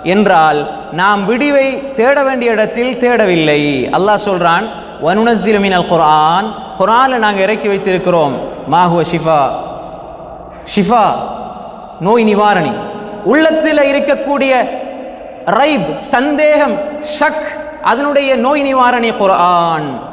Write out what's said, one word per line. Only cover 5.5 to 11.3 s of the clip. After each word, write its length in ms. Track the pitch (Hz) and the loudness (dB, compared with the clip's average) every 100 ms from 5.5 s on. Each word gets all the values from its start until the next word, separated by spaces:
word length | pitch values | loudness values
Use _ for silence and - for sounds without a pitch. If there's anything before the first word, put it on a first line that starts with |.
| 208 | 2
மினல் 260 | 196 185 170 | 2 0 2
குர்ஆன்", 540 | 170 156 156 156 175 214 - - - | 2 4 4 4 2 -2 -8 -14 -2
குர்ஆன்ல 380 | 196 226 262 247 | 2 4 2 2
நாங்க 240 | 214 196 | 0 2
இறக்கி 260 | 190 214 208 | 0 0 -2
வைத்திருக்கிறோம், 640 | 196 196 185 180 175 147 127 - - - | -2 0 0 2 2 2 -2 -8 -10 -2
"மா 240 | 160 180 | 2 2
ஹுவ 100 | 170 156 | 2 0
ஷிஃபா", 360 | 170 160 156 139 - - - - - - - - - - - - - | -2 2 2 2 -2 -8 -12 -14 -14 -16 -16 -16 -16 -18 -18 -6 -2
ஷிஃபா, 280 | 185 240 190 113 - | 2 4 2 0 -6